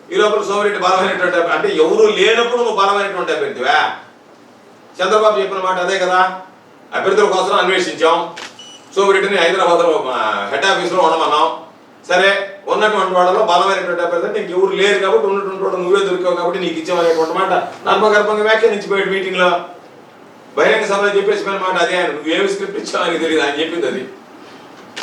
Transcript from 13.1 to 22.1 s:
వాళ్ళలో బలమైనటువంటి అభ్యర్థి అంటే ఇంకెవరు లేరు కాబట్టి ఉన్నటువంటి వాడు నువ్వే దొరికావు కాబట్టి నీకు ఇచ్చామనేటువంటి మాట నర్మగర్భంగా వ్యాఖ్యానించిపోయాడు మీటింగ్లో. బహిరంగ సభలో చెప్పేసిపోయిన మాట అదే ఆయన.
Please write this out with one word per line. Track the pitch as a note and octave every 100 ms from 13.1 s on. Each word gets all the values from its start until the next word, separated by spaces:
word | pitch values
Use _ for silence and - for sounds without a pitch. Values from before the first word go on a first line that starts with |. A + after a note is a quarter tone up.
| F3+
వాళ్ళలో | F3+ G3 A3
బలమైనటువంటి | A#3 F#3+ F#3+ F3+ E3+ E3+
అభ్యర్థి | E3+ G3+
అంటే | G#3
ఇంకెవరు | - F3+ F#3+ F3+
లేరు | G3+ F#3+ F#3+
కాబట్టి | - G3+
ఉన్నటువంటి | G3 F#3+ F#3 F#3+
వాడు | F3+
నువ్వే | F3 G3+ G3
దొరికావు | F3 F3+ F3
కాబట్టి | F3+ F3+
నీకు | E3+ D#3+
ఇచ్చామనేటువంటి | D#3 F3+ E3 A3+ A#3+ F3+
మాట | F#3 E3 - - -
నర్మగర్భంగా | G3 G#3+ G#3 G#3 G#3+ G#3+
వ్యాఖ్యానించిపోయాడు | A3+ A3+ G3+ - G3 F#3 F#3+
మీటింగ్లో. | F#3+ F#3 F3+ F3 - - - - - - - - - C#3
బహిరంగ | F3+ A3 G3+
సభలో | G3 G3+ G3
చెప్పేసిపోయిన | G3 G#3 G3 G3 F#3+
మాట | F3
అదే | - F3+
ఆయన. | E3